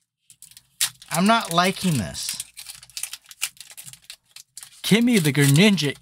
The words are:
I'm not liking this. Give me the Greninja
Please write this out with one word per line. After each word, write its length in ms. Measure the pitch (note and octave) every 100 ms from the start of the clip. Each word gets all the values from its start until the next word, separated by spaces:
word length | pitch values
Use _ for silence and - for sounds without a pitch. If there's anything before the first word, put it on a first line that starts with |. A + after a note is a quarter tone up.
| _ _ _ _ - - _ _ - - -
I'm 160 | D#3 G3
not 280 | A#3 G3
liking 460 | E3+ F#3 F#3 F#3 C#3
this. 440 | F2+ - - - - - - - - - - - _ - - - - - - - - - _ - - - - -
Give 220 | - G#3 A#3+
me 140 | A3+
the 120 | D3+
Greninja 640 | C#3+ C#3 C#3 G#3+ F#3 D3 -